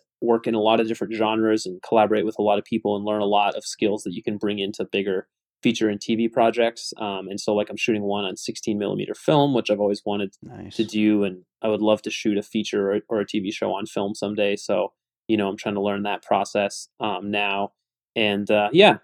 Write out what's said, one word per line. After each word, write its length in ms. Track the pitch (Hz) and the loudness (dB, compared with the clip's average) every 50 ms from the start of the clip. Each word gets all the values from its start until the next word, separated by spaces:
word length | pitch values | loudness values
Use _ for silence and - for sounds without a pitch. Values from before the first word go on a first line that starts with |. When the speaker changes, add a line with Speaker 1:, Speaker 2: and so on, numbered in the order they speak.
| _ _ _ _ | _ _ _ _
Speaker 1:
work 260 | 117 117 117 117 - | 0 2 2 2 2
in 80 | 127 113 | 0 0
a 60 | 110 | 2
lot 180 | 107 110 113 117 | 4 4 4 4
of 80 | 113 | 2
different 280 | 113 113 - 110 98 113 | 0 -2 -4 -6 -4 -2
genres 520 | 107 110 107 110 110 110 110 110 107 - | 0 0 0 2 2 2 2 2 2 0
and 160 | 92 90 90 | -4 -10 -12
collaborate 420 | - - 117 110 107 104 107 104 101 | -4 2 4 4 6 6 4 2 0
with 140 | 107 - - | 0 -2 0
a 40 | |
lot 160 | 104 104 104 104 | 2 2 2 0
of 40 | - | 0
people 300 | - 113 110 - 101 104 | -2 -2 -2 0 0 -2
and 100 | 101 101 | -2 -2
learn 180 | 104 107 107 | -2 -2 0
a 40 | 104 | 0
lot 300 | 101 101 101 104 101 - | 2 2 2 2 2 0
of 80 | 107 - | -4 -6
skills 400 | - - - 113 104 98 - - | -10 -4 -2 0 0 0 -2 -4
that 80 | 98 87 | -8 -8
you 80 | - | -8
can 160 | - - 104 107 | -6 -6 -4 -4
bring 220 | - 104 104 104 | -2 -4 -2 -2
into 240 | 98 98 - - 98 | -4 -6 -6 -8 -6
bigger 420 | - - 101 98 101 92 95 - _ _ _ _ _ _ _ - | -4 -2 -2 0 0 -2 -4 -4 _ _ _ _ _ _ _ 0
feature 240 | 120 117 - 110 107 | 0 2 2 2 0
and 120 | 101 101 | 0 0
T 140 | - - 117 | -2 -2 0
V 140 | 107 117 113 | 0 0 0
projects. 680 | 113 131 113 113 104 120 117 117 117 - - - - | 2 4 4 4 4 2 2 0 0 -4 -10 -12 -10
Um, 300 | - 110 101 98 95 95 95 | -8 -6 -6 -6 -8 -8 -10
and 120 | 98 101 | -10 -6
so, 140 | - - 107 | -2 0 0
like, 140 | 104 104 - | 0 0 -2
I'm 60 | 101 | -4
shooting 260 | 101 - - 110 104 101 | -4 -2 0 0 0 -2
one 200 | 101 101 101 101 | -2 -2 -2 -4
on 120 | 95 92 | -6 -8
sixteen 420 | - - - 110 - - - 104 104 | -8 -10 -10 -10 -6 -4 -4 -2 -2
millimeter 360 | 101 98 101 101 101 - 104 | -2 -2 -2 -4 -6 -6 -8
film, 360 | - - - 156 147 143 143 | -4 0 2 4 4 4 4
which 160 | 131 117 110 - | 2 0 0 0
I've 120 | 107 98 | 0 2
always 220 | 104 101 101 - - | 2 2 0 0 -2
wanted 300 | 107 101 101 101 98 - _ | -4 -4 -2 -4 -6 -8 _
Speaker 2:
Nice. 340 | - - - - 87 - - | -18 -16 -14 -14 -14 -6 -4
Speaker 1:
to 80 | - 113 | -4 -4
do, 400 | 104 107 107 107 107 107 104 101 | -2 0 2 4 4 4 4 2
and 200 | 95 92 90 - _ _ _ | 0 -2 -6 -14 _ _ _
I 80 | - 110 | -2 -2
would 140 | 107 104 | 0 2
love 200 | 107 107 107 104 | 2 2 2 2
to 80 | - 110 | 0 -4
shoot 280 | - - - 113 104 101 | -6 -4 -2 0 0 -2
a 40 | |
feature 500 | 104 - - 110 104 - - 104 98 98 | -2 -2 -4 -4 -2 -2 -2 0 0 0
or, 80 | 101 104 - - | 0 -2 -2 -2
or 120 | 113 107 | -2 -2
a 60 | 101 | -2
T 140 | - - 107 | -2 -4 -4
V 100 | 95 98 | -4 -4
show 240 | 110 - 110 101 95 | -4 -4 -4 -4 -4
on 120 | 98 104 | -4 -8
film 280 | - - 110 101 98 104 | -6 -4 -4 -4 -4 -4
someday. 400 | - 107 104 104 104 101 101 101 | -4 -6 -4 -2 0 0 0 0
So, 380 | - - - 101 95 98 - _ _ _ _ _ _ _ - | -2 -2 -2 0 0 0 -2 _ _ _ _ _ _ _ 0
you 80 | 110 | 0
know, 120 | 104 101 98 | 2 2 0
I'm 80 | 98 | -2
trying 200 | 107 - 110 104 | -4 -6 -4 -2
to 40 | 101 | -2
learn 200 | 98 104 101 101 101 | -2 -2 -2 -2 -2
that 180 | 101 98 - | -4 -4 -6
process, 680 | - - 104 98 101 - - 104 101 101 - - - - _ - | -2 0 0 0 0 0 0 0 0 0 -2 -8 -16 -16 _ -6
um, 300 | 123 110 95 90 98 101 | -4 -4 -4 -4 -4 -4
now. 420 | 104 104 104 101 98 101 101 - _ _ _ _ _ _ _ _ - | -2 -2 -2 -2 -2 -2 -4 -4 _ _ _ _ _ _ _ _ -2
And, 340 | 123 110 104 101 101 104 98 | 0 2 2 2 0 0 2
uh, 180 | 107 104 104 104 | 2 4 4 4
yeah, 260 | 101 151 202 190 123 - | 6 6 8 8 6 4